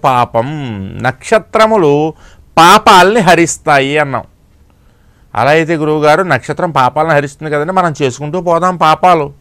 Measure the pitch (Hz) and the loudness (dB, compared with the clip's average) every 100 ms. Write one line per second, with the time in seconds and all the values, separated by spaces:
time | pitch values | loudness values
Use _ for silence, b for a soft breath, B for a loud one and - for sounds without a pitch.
0 | 147 127 120 117 123 151 131 101 95 90 | 0 0 0 -4 -6 -8 -10 -10 -12 -6
1 | 117 131 - 220 - 220 220 220 156 147 | -6 -6 -2 -2 -2 0 2 2 2 0
2 | 156 151 b b _ - 170 214 240 190 | -2 -8 b b _ 2 4 6 6 4
3 | 185 226 175 165 165 - - 143 135 147 | 4 2 2 2 2 -2 0 0 0 -2
4 | 143 123 - _ _ _ _ _ _ _ | -2 -6 -10 _ _ _ _ _ _ _
5 | _ _ _ - 123 160 160 147 151 156 | _ _ _ -4 0 0 0 -4 -2 0
6 | 147 156 185 131 - 143 180 143 127 147 | 2 2 0 -4 -4 -6 -4 0 0 0
7 | 160 147 139 - 156 147 151 190 175 147 | 0 0 -2 -10 -8 -6 -4 -2 -2 -2
8 | 139 123 147 180 180 165 180 175 160 160 | -4 -4 -8 -6 -2 -2 -2 0 0 2
9 | 185 170 143 143 | 2 2 -2 -10